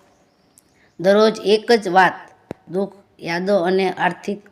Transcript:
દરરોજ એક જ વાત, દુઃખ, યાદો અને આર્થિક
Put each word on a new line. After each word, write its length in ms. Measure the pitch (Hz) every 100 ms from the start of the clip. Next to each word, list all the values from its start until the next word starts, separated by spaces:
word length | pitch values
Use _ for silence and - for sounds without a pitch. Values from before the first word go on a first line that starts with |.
| _ _ _ _ _ _ _ _ _ -
દરરોજ 400 | 175 208 220 220
એક 280 | 185 214 214
જ 160 | 233 190
વાત, 240 | 185 175 - - _ - - -
દુઃખ, 220 | 175 196 - _ _
યાદો 360 | 165 170 185 202
અને 340 | 170 190 185
આર્થિક 580 | - 175 175 - 202 -